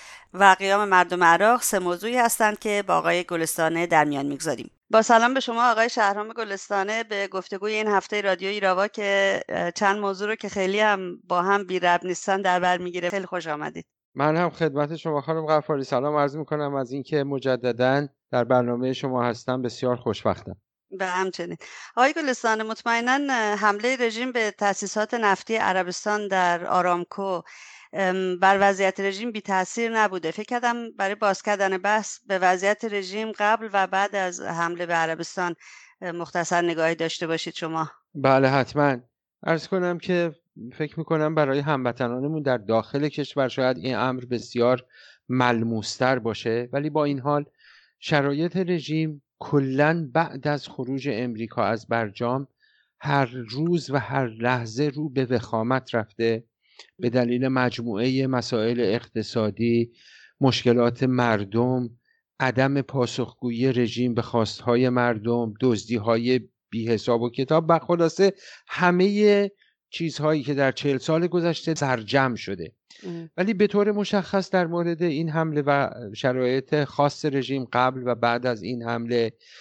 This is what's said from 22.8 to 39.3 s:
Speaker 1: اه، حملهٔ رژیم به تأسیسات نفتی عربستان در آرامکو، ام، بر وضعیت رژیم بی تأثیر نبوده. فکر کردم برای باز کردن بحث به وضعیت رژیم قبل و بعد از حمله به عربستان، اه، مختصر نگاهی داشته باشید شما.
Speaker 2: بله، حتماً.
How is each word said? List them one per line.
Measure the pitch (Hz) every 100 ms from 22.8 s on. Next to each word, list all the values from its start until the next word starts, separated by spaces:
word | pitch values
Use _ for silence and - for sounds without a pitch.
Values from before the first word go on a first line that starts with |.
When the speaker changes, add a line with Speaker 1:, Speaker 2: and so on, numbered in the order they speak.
| 233 233 240 277 285
Speaker 1:
اه، | 247 214 208
حملهٔ | 208 202 247 254 233
رژیم | 220 254
به | 233 214
تأسیسات | - 202 190 196 214 214
نفتی | 240 208 185 - 220
عربستان | - 185 180 180 208 208 202
در | 190 180 170 180
آرامکو، | 180 175 175 175 - 196 175 - - - - -
ام، | - 190 185 185 175
بر | 190 196
وضعیت | 202 190 190 190
رژیم | 196 190 240
بی | 208
تأثیر | 208 190 185 233 226 226
نبوده. | 208 185 160
فکر | 202 214
کردم | 240 240 240 233
برای | - 196 208
باز | 208 185
کردن | 208 202 196 190
بحث | 196 214 202 - -
به | 185
وضعیت | 180 185 196 208 226
رژیم | 202 185 208 220
قبل | 202 208 220 220
و | 196 185
بعد | 190 202 202
از | 180 180
حمله | - 170 170 175 175
به |
عربستان، | 170 165 165 165 - 175 165 - - - _
اه، | 180
مختصر | 175 165 180 165 175
نگاهی | 170 165 160 165
داشته | 165 - 160
باشید | 165 175
شما. | - 160 160 151 - _ 147
Speaker 2:
بله، | 135 135 131
حتماً. | 135 123 147 143 123 - _ _